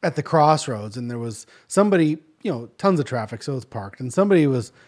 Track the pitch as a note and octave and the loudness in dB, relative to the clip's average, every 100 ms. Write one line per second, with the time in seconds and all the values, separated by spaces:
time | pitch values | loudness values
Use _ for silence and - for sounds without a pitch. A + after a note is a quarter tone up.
0 | E3+ D3 - E3 D3 D#3 - G#2+ G#2 A#2+ | -4 -4 0 4 6 4 0 -8 -8 -10
1 | A#2+ A#2+ A#2 G#2 - _ - F#3+ G#3 F#3 | -8 -8 -8 -10 -16 _ -4 0 4 4
2 | D#3 D#3 _ _ A3 B2 A#2 - G3 E3+ | 2 0 _ _ -6 -6 -8 -2 0 2
3 | C3 A#2+ G#2+ - - C3 - A2 G2 - | 0 -4 -6 -10 -8 -8 -8 -12 -12 -10
4 | B2+ F#3 G3+ F3+ D3 B2+ G#2+ _ | -4 0 4 4 4 2 -2 _